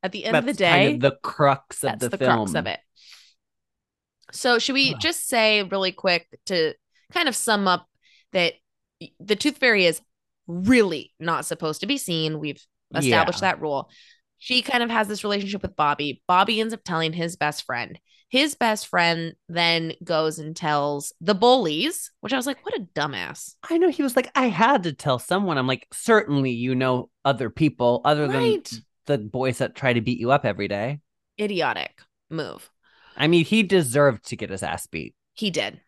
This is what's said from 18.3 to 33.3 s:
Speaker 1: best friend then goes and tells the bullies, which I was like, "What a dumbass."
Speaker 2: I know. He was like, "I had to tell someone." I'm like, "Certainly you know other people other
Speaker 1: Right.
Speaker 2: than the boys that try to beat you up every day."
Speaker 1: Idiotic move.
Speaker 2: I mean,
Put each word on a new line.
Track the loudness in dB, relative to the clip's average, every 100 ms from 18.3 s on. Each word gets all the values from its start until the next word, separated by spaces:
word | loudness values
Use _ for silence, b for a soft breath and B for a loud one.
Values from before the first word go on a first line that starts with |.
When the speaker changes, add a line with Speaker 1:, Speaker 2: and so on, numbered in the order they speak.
| 0 0
Speaker 1:
best | 0 -2 -2 -2
friend | 0 2 0 -4 -10 _
then | -2 0 0 -2 -8
goes | -4 0 0 -2
and | -10 -6
tells | -2 0 0 -4 -8 -8
the | -2
bullies, | 2 4 4 2 -2 -4 -4 -12 _
which | -6
I | -4
was | -4
like, | -8
"What | -8
a | -8 -8 -6
dumbass." | -4 -4 -10 -12 -18 -18 -4
Speaker 2:
I | 2
know. | 2
He | 2
was | 0 0
like, | 0
"I | 0 0
had | 2 4 4
to | 0
tell | -4 -2 -2
someone." | 0 -2 0 0
I'm | 0
like, | -2 -4
"Certainly | -12 2 2 4 0 0
you | -2 -2
know | 0 2 0 -2 _ 0
other | 0 -2
people | 0 0 2 2 2 2
other | 0 0
Speaker 1:
Right. | 0 0 0 -4
Speaker 2:
than | -18 -18 _
the | -2 -2
boys | -2 -4 -2 -2
that | -4
try | -2 0
to | 2
beat | 0 -2
you | 0
up | 2 2
every | -2 -4
day." | -4 -4 -8 _ _ _ -8
Speaker 1:
Idiotic | -6 -2 -4 -4 -8 _ _ _ _
move. | -10 -8 -10 -20 _ b b b -2
Speaker 2:
I |
mean, | 4